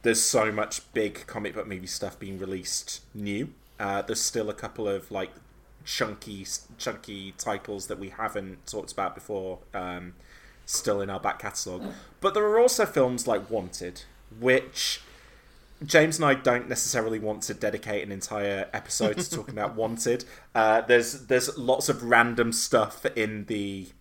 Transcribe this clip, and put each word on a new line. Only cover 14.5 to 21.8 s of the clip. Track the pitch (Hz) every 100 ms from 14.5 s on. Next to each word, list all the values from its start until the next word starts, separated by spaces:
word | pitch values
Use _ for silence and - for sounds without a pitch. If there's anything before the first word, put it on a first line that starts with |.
| 131 - - - - - - - - - - - -
James | 151 165 160 160
and | 151
I | 135
don't | 127 123 120
necessarily | 117 - 123 110 110
want | 107 107
to | -
dedicate | 101 107 104 - 104
an | 101
entire | 98 - 107 101 98 98
episode | 107 - - 110 107
to | 175
talking | 120 104
about | 107 104 110
<laughs> |
Wanted. | 113 113 123 123 - - - 117
Uh, | 110 113
there's, | 113 120 117 143 120
there's | 127 123 -
lots | 123 131